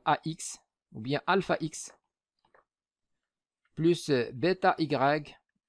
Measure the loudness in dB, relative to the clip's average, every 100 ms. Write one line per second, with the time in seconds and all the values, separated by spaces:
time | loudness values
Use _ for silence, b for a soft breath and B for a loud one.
0 | 0 0 -2 -8 -10 -14 _ _ _ -12
1 | -4 -4 0 0 2 -2 -4 -8 -16 -20
2 | _ _ _ _ _ _ _ _ _ _
3 | _ _ _ _ _ _ _ 0 2 2
4 | 2 0 0 -2 0 2 2 2 0 2
5 | 2 0 -4 -20 _ _